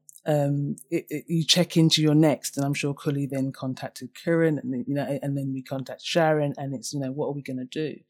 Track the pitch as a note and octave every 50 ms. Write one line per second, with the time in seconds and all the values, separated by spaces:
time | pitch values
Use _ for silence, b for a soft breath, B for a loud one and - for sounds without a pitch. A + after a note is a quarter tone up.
0 | _ _ - - - - D3+ D3 C#3+ C#3+ C#3+ C#3+ C#3+ C#3+ - - - - E3+ E3+
1 | - - D3 D3 - - E3+ E3 D3+ - - F3+ E3+ D#3+ - E3+ D#3+ D#3+ - D#3
2 | D#3 D3+ D3 D3+ D#3+ D3+ C3 - - - - C#3 C#3 C#3+ C#3+ - - C#3+ C#3+ -
3 | - D#3 C#3+ C#3+ C#3+ C3 C#3 C3+ C3+ C3+ B2+ - - C3 B2+ - - A#2 - -
4 | B2+ A#2 - - - E3+ E3+ E3 E3 D#3+ D3+ C3+ - B2 C3 B2 A#2 - C#3 C#3+
5 | C#3 - D3 C#3 - C#3+ C#3 C#3 C#3 C#3 C3+ C3+ C3 - C#3 C3+ B2+ - A#2+ -
6 | - - - F3 D#3+ D#3 D#3 D3+ D3 C#3+ - - C#3+ C#3 C3+ A#2 A2 - - C#3+
7 | C3+ C3 C3 D3 C#3 B2 C#3+ D3 C3+ - C3 B2+ B2+ C3 - D#3 D#3 C#3 - -
8 | _